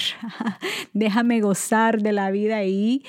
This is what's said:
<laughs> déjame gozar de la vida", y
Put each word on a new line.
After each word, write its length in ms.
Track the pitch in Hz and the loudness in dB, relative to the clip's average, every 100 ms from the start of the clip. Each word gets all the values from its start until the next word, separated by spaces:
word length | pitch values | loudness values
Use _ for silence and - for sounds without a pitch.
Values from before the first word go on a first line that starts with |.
| - - | -2 -6
<laughs> 720 | 226 - 233 - 381 403 - | -12 -6 -6 -4 -6 -6 -6
déjame 480 | 202 220 208 240 233 | -2 0 2 2 2
gozar 600 | 208 190 - 220 226 220 | 2 0 0 2 4 2
de 100 | 208 | 0
la 200 | 202 196 | 0 0
vida", 320 | 196 214 220 | 0 0 0
y 400 | 190 196 214 262 | 0 0 2 0